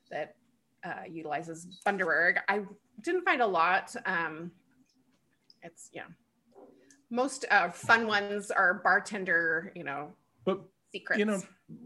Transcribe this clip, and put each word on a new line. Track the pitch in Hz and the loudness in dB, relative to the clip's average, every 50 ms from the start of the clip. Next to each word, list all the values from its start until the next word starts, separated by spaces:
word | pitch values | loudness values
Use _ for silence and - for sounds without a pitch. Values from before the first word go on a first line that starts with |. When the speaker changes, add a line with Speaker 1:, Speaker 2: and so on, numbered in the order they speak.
| _ - | _ -10
Speaker 1:
that, | - 143 156 - - _ _ _ _ _ _ _ _ _ - | -8 -8 -8 -8 -12 _ _ _ _ _ _ _ _ _ -10
uh, | 175 151 - 190 - | -10 -10 -10 -10 -12
utilizes | 160 160 160 151 143 156 165 165 160 165 170 180 - - - | -12 -10 -6 -4 -4 -4 -6 -8 -10 -12 -14 -16 -16 -4 -2
Bundaberg. | 208 196 185 185 165 151 156 170 180 185 - - | -2 0 0 0 2 2 4 4 4 2 2 0
I | - 196 208 196 196 - - _ _ _ - | 0 0 -2 -4 -6 -12 -20 _ _ _ -8
didn't | - 339 349 359 359 | -4 -2 -2 0 2
find | 370 330 262 | 2 2 4
a | 233 | 2
lot. | 202 185 165 165 180 185 - - - - - - | 2 4 4 4 4 4 2 0 -4 -8 -6 -4
Um, | 196 185 170 165 156 156 160 170 175 - _ _ _ _ _ _ _ _ _ _ _ _ _ _ _ _ _ _ _ _ _ - | -2 -2 0 -2 -4 -4 -8 -10 -12 -12 _ _ _ _ _ _ _ _ _ _ _ _ _ _ _ _ _ _ _ _ _ -20
it's, | 170 - - - - | -20 -20 -20 -20 -16
yeah. | - 143 - - 175 - _ _ _ _ _ _ _ - - - - _ _ - - _ _ - | -14 -14 -14 -14 -18 -20 _ _ _ _ _ _ _ -20 -20 -20 -20 _ _ -20 -20 _ _ -4
Most, | 233 240 262 277 - - - - | -2 0 0 0 -2 -6 0 4
uh, | 208 196 170 180 | 4 4 4 2
fun | - - - - 226 226 233 | -2 -2 2 4 4 4 4
ones | 214 208 202 202 202 202 208 190 - | 2 0 0 0 -2 -4 -4 -4 -2
are | - - 190 175 190 185 - | 2 4 4 4 4 4 4
bartender, | 185 185 202 190 - 214 202 185 180 170 170 165 160 160 165 185 190 - | 4 4 4 2 -2 -6 -4 0 0 2 2 2 2 0 -2 -4 -6 -10
you | 175 151 | -10 -8
know, | 143 139 143 147 147 - _ _ _ _ _ - | -6 -6 -6 -8 -10 -14 _ _ _ _ _ -2
Speaker 2:
But, | 185 190 190 - - _ _ _ _ | -2 -2 -2 -4 -12 _ _ _ _
Speaker 1:
secrets. | - 196 - - 254 | -14 -8 -4 -2 0
Speaker 2:
you | 208 208 | 2 2
know, | 220 202 185 - - - _ _ - - - - | 2 0 -2 -4 -8 -16 _ _ -20 -18 -16 -8